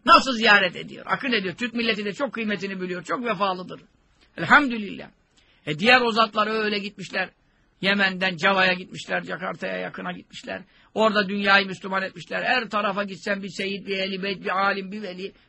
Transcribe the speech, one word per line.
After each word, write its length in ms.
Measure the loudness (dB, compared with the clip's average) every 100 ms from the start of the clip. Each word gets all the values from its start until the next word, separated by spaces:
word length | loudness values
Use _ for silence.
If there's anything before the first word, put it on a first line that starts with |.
| 8
nasıl 280 | 8 8
ziyaret 420 | 2 6 6 4 -2
ediyor? 300 | -10 -14 -4
Akın 220 | -4 0
ediyor. 240 | -2 -2 -6
Türk 180 | -6
milleti 320 | -4 -2 -2 -4
de 80 |
çok 200 | -4 -6
kıymetini 480 | -4 -4 -4 -6 -8
biliyor. 220 | -8 -8
Çok 220 | -6 -4 -2
vefalıdır. 560 | -2 -2 -2 -8 -16 -20 _ _ _ _ -8
Elhamdülillah. 680 | 4 6 6 -2 -6 -10 -14 _ _ _ _ _ -8
E, 140 | 0
diğer 220 | 6 6
o 100 | 6
zatlar 360 | 2 2 2 0
öyle 320 | 0 -2 -2
gitmişler. 500 | -6 -10 -8 -4 -6 _ _ _ _ _
Yemen'den 560 | 0 2 2 2 -2 2
Cava'ya 360 | 2 4 4
gitmişler, 500 | 2 -4 -14 -6 -6
Jakarta'ya 540 | -4 -6 -6 -6 -6 -6
yakına 340 | -6 -8 -8
gitmişler. 500 | -10 -14 -16 -10 -12 -12 _ _
Orada 360 | 2 4 4 0
dünyayı 360 | 0 4 4 4
Müslüman 380 | -4 -4 -4
etmişler. 400 | -4 -8 -8 -4
Her 260 | 0 0 0
tarafa 340 | -2 -2 -2
gitsen 400 | -6 -6 -6 -4
bir 60 | -6
seyit, 380 | -6 -6 -6 -6
bir 100 | -4
ehli 260 | -4 -4
beyt, 200 | -4 -4
bir 60 | -2
alim, 420 | 0 0 0 -6
bir 100 | -10
veli 320 | -10 -10 -12 -14